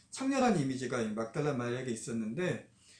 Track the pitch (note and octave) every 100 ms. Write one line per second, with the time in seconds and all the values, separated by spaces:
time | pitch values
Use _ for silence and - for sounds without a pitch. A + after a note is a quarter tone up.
0 | - - C4+ C4+ B3 F3 C3+ B2+ B2 B2
1 | A2 G#2+ A2 D#3+ D3 B2 A#2+ B2+ B2+ A2+
2 | - A2+ G#2+ C#3+ F3+ A2 - _ -